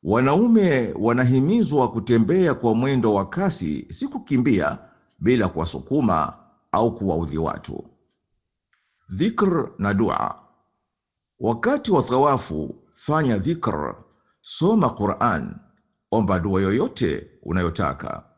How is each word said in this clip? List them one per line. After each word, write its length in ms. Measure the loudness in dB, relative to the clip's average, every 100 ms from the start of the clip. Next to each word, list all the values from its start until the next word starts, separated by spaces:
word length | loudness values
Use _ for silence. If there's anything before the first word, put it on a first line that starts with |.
wanaume 880 | 0 2 4 2 4 4 4 2 -2 -2
wanahimizwa 920 | 0 2 4 4 2 2 2 2 0
kutembea 600 | -2 0 2 4 2 2
kwa 220 | 0 0 0
mwendo 380 | 0 0 2
wa 160 | 0 0
kasi, 580 | -2 2 2 0 -6 -6
si 140 | -4 -4
kukimbia 680 | -6 -4 0 2 2 0 -4 -16 _ _ _
bila 280 | 0 2 0
kuwasukuma 920 | -2 -2 -2 -2 -2 0 0 0 -6 _ _ _
au 240 | 0 0 -2
kuwaudhi 420 | -4 -2 -4 -4
watu. 460 | -4 -4 -8 -8 -14 _ _ _ _ _ _ _ _ _ _ _ _
Dhikr 600 | -2 -2 0 0 0 -4 -4
na 160 | -2
dua. 460 | 0 0 0 -4 -8 _ _ _ _ _ _ _ _ _ _
Wakati 520 | -4 0 0 0 0
wa 120 | 0
tawafu, 720 | 2 2 2 0 -2 -8 -8 -12 _
fanya 460 | -12 -2 0 0 0
dhikr, 580 | -2 -4 -4 -4 -6 -10 -20 _ _ _
soma 480 | 2 4 4 2 0
Qur'an, 680 | 0 -2 0 0 0 -6 -12 _ _ _ _ _
omba 280 | -2 2 0
dua 220 | 0 0
yoyote 680 | 0 0 0 0 0 -2 -10 _
unayotaka. 800 | -6 -2 -2 -2 -4 -4 -10 -12 -16